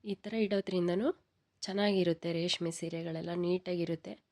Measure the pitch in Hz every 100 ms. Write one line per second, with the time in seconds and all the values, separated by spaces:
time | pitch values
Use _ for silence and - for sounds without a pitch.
0 | 214 196 208 226 208 196 190 185 175 180
1 | 262 - _ _ _ _ - 190 208 190
2 | 175 165 170 165 175 - 170 165 170 165
3 | 165 160 170 175 175 180 185 175 165 165
4 | - 320 _